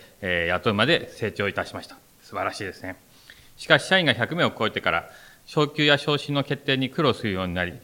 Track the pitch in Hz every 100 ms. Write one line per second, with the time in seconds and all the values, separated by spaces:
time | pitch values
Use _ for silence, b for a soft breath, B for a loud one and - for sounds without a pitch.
0 | B - 95 87 85 90 117 104 123 170
1 | - - 107 - 101 95 87 95 - -
2 | _ _ - 98 95 - 98 - 92 90
3 | _ B B B B - - 151 - 190
4 | 156 120 113 165 123 - 107 - 92 82
5 | - B B B - 156 147 147 147 143
6 | - 143 - 143 135 139 - 135 127 151
7 | 143 107 110 92 92 90 90 85